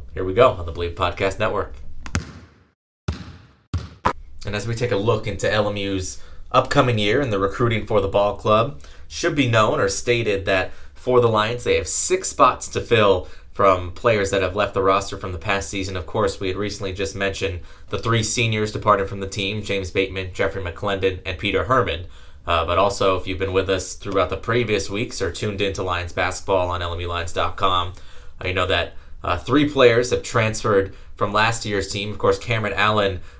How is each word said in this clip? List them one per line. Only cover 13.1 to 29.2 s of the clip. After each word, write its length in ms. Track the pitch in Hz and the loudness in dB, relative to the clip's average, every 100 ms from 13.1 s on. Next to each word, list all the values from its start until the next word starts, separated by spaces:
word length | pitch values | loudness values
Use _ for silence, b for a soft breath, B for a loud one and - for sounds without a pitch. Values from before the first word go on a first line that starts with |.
| 92 B B B | 4 B B B
from 400 | - 101 90 87 | 2 4 4 0
players 400 | - 120 107 95 | 0 2 2 2
that 100 | 98 | 0
have 140 | 90 95 | 0 0
left 180 | 101 | 0
the 80 | 101 | 2
roster 360 | 95 98 - 98 | 2 2 0 -6
from 160 | 95 | -8
the 40 | 90 | -6
past 320 | 104 98 98 | -2 -2 -2
season. 280 | 101 95 92 | -4 -4 -6
Of 80 | - | -4
course, 340 | 113 98 - | 0 0 0
we 80 | 95 | -4
had 80 | 95 | -2
recently 380 | 104 - 98 | -4 -4 -6
just 200 | 92 95 | -4 -4
mentioned 460 | 101 98 - 92 87 B B - | -2 -4 -2 -4 -4 B B -6
the 100 | 104 | -4
three 240 | 113 113 | 2 2
seniors 480 | 113 - 113 107 107 | 2 0 0 0 -2
departing 340 | - 107 101 98 | 0 2 2 2
from 140 | 101 | -4
the 80 | 95 | -6
team, 340 | 107 98 107 | -4 -4 -4
James 300 | 101 101 92 | -4 -4 -2
Bateman, 420 | 98 92 92 92 | 0 0 -2 -6
Jeffrey 300 | - 117 98 | -2 -2 -2
McClendon, 560 | 87 - 104 98 95 90 95 | -6 -4 -4 0 0 0 -6
and 120 | 90 | -4
Peter 280 | 104 92 90 | -2 0 2
Herman. 420 | 127 95 78 90 b b b - | 2 2 -2 -8 b b b 0
Uh, 180 | 85 82 | 0 2
but 120 | 87 | 4
also, 400 | 101 - 98 92 | 2 4 2 2
if 100 | 98 | -2
you've 100 | 87 | -4
been 140 | 95 | 0
with 180 | 92 90 | 0 2
us 260 | 95 - - | 0 -4 -8
throughout 340 | 104 98 90 | -2 0 0
the 80 | - | -2
previous 520 | - 120 107 101 - | 0 0 2 0 0
weeks 320 | 101 123 - | -4 -4 -4
or 80 | 90 | -4
tuned 300 | - 107 98 | -2 -4 -2
into 240 | 101 95 | -2 -2
Lions 300 | 92 87 87 | -2 -2 -2
basketball 560 | - 90 90 - 95 90 | -2 -2 -2 0 2 2
on 120 | 87 | -2
L 120 | 87 | -4
M 80 | 87 | -4
U 60 | 87 | -4
lines 260 | 87 85 | -4 -2
dot 240 | - 82 - | -2 -2 0
com, 360 | 98 90 90 B B B B - | 2 2 0 B B B B -8
uh, 60 | 92 | -4
you 60 | |
know 120 | 92 90 | 0 2
that, 280 | 87 - b b b | 2 0 b b b